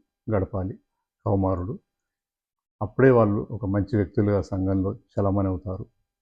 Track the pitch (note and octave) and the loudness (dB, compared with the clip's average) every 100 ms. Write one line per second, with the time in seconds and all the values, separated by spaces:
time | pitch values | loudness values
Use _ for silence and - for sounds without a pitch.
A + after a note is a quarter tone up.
0 | _ _ - G#2 F#2+ G2 F#2+ - _ _ | _ _ -4 -2 -2 -4 -6 -10 _ _
1 | _ _ G#2+ G2+ F#2+ F2+ F#2 F3 _ _ | _ _ -2 0 0 -2 -6 -10 _ _
2 | _ _ _ _ _ _ _ - G#2 - | _ _ _ _ _ _ _ -10 -6 4
3 | C3 A#2+ G#2+ G#2 - G#2 G2 G2+ F#2+ G#2 | 6 6 4 2 -4 -6 -2 -2 0 0
4 | F#2+ - G2+ G2+ F#2 G2 F#2+ F#2+ F#2+ A#2+ | 0 0 0 0 -2 -4 -2 0 -2 -6
5 | _ - G2 G2 F#2+ F2+ - - - _ | _ -4 0 0 -2 -4 -8 -10 -12 _
6 | _ _ | _ _